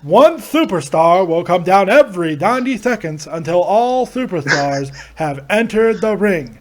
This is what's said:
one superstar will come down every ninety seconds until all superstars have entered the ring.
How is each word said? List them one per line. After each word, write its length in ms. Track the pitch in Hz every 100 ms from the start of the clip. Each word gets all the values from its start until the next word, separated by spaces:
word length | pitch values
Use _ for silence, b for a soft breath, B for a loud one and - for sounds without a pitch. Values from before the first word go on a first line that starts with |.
one 360 | 143 185 302 330
superstar 880 | 208 302 320 180 139 165 165 175 190
will 160 | 165
come 200 | 175 180
down 260 | 175 190 190
every 460 | 254 277 185 165
ninety 420 | 156 175 254 254 247
seconds 500 | 247 226 170 151 151
until 340 | 160 156 175
all 440 | 165 202 240 254
superstars 880 | 247 247 254 180 139 143 143 139 139 139 B
have 300 | - 156 139 139
entered 520 | 214 226 214 226 214
the 140 | 220
ring. 440 | 208 208 180 127 -